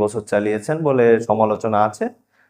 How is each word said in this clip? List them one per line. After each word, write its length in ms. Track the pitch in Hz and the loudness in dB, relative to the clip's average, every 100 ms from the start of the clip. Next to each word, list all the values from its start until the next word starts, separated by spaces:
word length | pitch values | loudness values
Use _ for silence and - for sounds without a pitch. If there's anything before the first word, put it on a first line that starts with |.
বছর 220 | 104 110 | -2 -4
চালিয়েছেন 640 | 104 104 104 107 104 156 | -4 -2 -2 -4 -4 -4
বলে 360 | 156 131 117 113 | 0 2 4 4
সমালোচনা 640 | 113 110 107 107 113 107 | 2 0 0 0 -2 0
আছে। 260 | 107 - 233 - _ _ _ | 0 -2 -8 -10 _ _ _